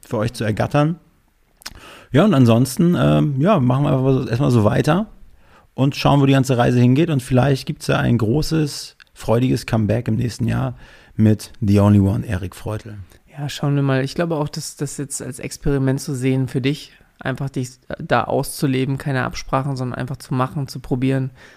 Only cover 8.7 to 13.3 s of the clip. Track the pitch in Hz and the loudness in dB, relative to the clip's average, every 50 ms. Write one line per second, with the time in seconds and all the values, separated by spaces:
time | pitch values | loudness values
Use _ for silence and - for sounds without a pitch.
8.7 | - - - - - _ _ _ _ - - - 110 123 131 131 139 123 - - | -4 -10 -14 -16 -20 _ _ _ _ -8 -2 0 2 2 2 2 0 -2 -2 -2
9.7 | 120 113 107 98 110 120 123 117 110 113 127 - - - 113 113 117 120 131 127 | 0 0 2 0 0 0 0 -2 -2 -2 -2 -4 -4 -4 -4 -2 -2 -2 -4 -4
10.7 | - - - - - - - - - - 110 107 107 - - - - - 113 98 | -6 -10 -18 -20 -20 -20 -20 -10 0 2 4 4 4 2 -2 -10 -8 -4 0 2
11.7 | 101 101 101 104 104 101 98 98 110 117 - - 92 87 95 87 - - - - | 4 6 6 6 6 6 4 4 0 -2 -4 -4 -6 -6 -6 -8 -12 -12 -10 -8
12.7 | 107 107 - 107 104 101 87 - - _ _ _ | -8 -8 -10 -14 -16 -18 -18 -20 -20 _ _ _